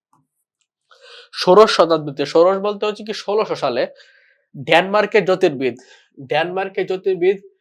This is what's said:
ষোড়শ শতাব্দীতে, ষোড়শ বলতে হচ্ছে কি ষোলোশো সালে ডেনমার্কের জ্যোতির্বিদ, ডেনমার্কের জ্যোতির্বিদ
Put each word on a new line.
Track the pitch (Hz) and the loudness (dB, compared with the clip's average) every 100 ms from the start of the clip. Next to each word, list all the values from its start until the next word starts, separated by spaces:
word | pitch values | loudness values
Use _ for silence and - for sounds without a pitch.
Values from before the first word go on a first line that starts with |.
| _ _ _ _ _ _ _ _ _ _ - - - | _ _ _ _ _ _ _ _ _ _ -20 -20 -18
ষোড়শ | - - 185 202 | -4 4 6 6
শতাব্দীতে, | - 165 160 147 139 139 | 4 2 0 -4 -8 0
ষোড়শ | 165 180 196 | 2 2 2
বলতে | 208 202 208 | -4 -6 -6
হচ্ছে | 208 | -8
কি | 214 | -10
ষোলোশো | 196 - 214 180 160 | -10 -4 -4 -2 -4
সালে | 143 120 185 - - _ _ _ _ 151 | -4 -2 -4 -8 -20 _ _ _ _ -12
ডেনমার্কের | 131 165 190 208 202 214 180 | 0 2 2 0 2 0 2
জ্যোতির্বিদ, | 185 185 135 131 117 - - _ - | 2 0 0 -4 -6 -12 -20 _ -18
ডেনমার্কের | 131 147 170 185 196 190 180 | -6 -4 -4 -6 -6 -6 -6
জ্যোতির্বিদ | 185 196 180 180 196 - _ | -4 -4 -2 0 -2 -6 _